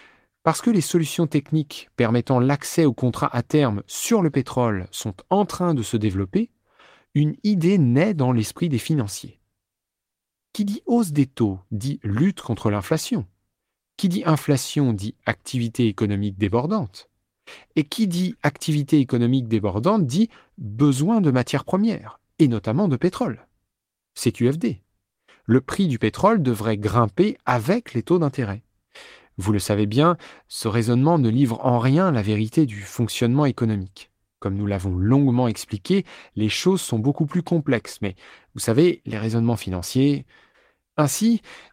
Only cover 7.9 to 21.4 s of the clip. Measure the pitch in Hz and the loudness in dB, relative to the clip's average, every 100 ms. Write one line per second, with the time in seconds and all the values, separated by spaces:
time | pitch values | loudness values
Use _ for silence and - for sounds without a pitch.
7.9 | 127 202 165 127 120 104 - 175 123 - | 4 2 0 0 0 -2 -4 -2 -2 -2
8.9 | 156 104 - 117 - _ _ _ _ _ | -2 -2 -8 -14 -20 _ _ _ _ _
9.9 | _ _ _ _ _ _ - 202 214 - | _ _ _ _ _ _ -6 -4 -4 0
10.9 | 240 190 147 135 - 110 92 - 104 127 | 0 2 0 0 0 -2 -2 -8 -6 -6
11.9 | 147 107 104 190 - - 110 107 104 - | -6 -4 0 0 0 -6 -4 -2 -2 -2
12.9 | 143 - 208 101 _ _ _ _ _ _ | -4 -2 -4 -6 _ _ _ _ _ _
13.9 | - 196 185 170 156 - 135 - 151 135 | -4 -2 0 0 0 2 -2 0 0 0
14.9 | 104 104 - - 110 - 127 117 113 117 | 0 -4 -6 -6 -6 -6 -4 -4 0 0
15.9 | 98 104 101 104 95 101 117 147 214 117 | 0 -2 0 -4 -2 -2 0 -2 -4 -6
16.9 | - - _ _ _ - - _ - 147 | -12 -20 _ _ _ -20 -20 _ -4 -4
17.9 | - 208 175 180 - 147 - - 151 143 | -2 -2 0 -4 -2 -4 -2 -2 -2 2
18.9 | 156 127 123 117 131 117 110 101 95 147 | 2 2 0 2 0 0 -2 0 0 0
19.9 | 220 139 156 226 - _ - 110 110 143 | 0 0 0 0 -2 _ -14 -12 0 2
20.9 | 131 165 226 165 127 | 2 2 2 2 2